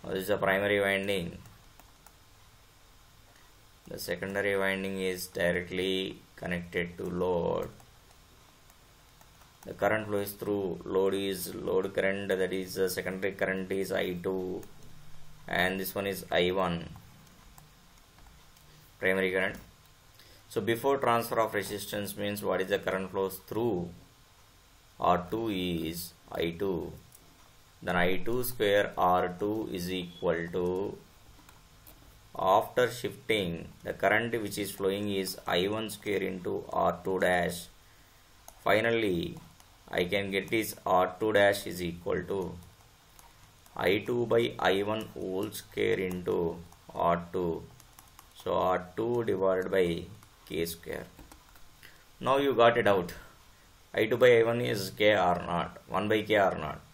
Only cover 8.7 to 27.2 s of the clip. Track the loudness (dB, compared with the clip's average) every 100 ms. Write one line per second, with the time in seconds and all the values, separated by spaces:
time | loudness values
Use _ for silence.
8.7 | -20 -20 -20 -20 -20 -20 -20 -20 -18 -14
9.7 | -2 0 0 0 -2 -2 -6 -2 0 -2
10.7 | -4 -2 2 2 2 0 -2 -6 -6 0
11.7 | 0 0 0 0 -2 -2 0 0 -2 -4
12.7 | -2 0 0 -4 -4 -6 -2 -2 -2 -2
13.7 | -4 -2 -2 -2 -2 -4 -2 -4 -6 -10
14.7 | -16 -18 -16 -14 -12 -14 -14 -4 0 0
15.7 | -2 -4 -4 -4 -4 -2 2 2 2 0
16.7 | -2 -6 -14 -20 -20 -20 -20 -20 -20 -20
17.7 | -20 -20 -20 -20 -20 -20 -20 -20 -20 -20
18.7 | -20 -20 -2 0 2 2 0 -2 -4 -16
19.7 | -20 -20 -20 -20 -20 -20 -20 -6 -4 0
20.7 | 0 2 2 4 2 2 2 2 0 -4
21.7 | -6 -6 -6 -6 -6 -6 -4 -2 0 0
22.7 | 0 0 -4 -4 -2 -2 -4 -8 -2 0
23.7 | -2 -4 -12 -20 -20 -20 -20 -20 -20 -20
24.7 | -20 -20 -2 2 2 2 -4 -2 -2 0
25.7 | -2 -4 -6 -10 -16 -10 -2 -2 -2 -2
26.7 | -2 -6 -12 -20 -20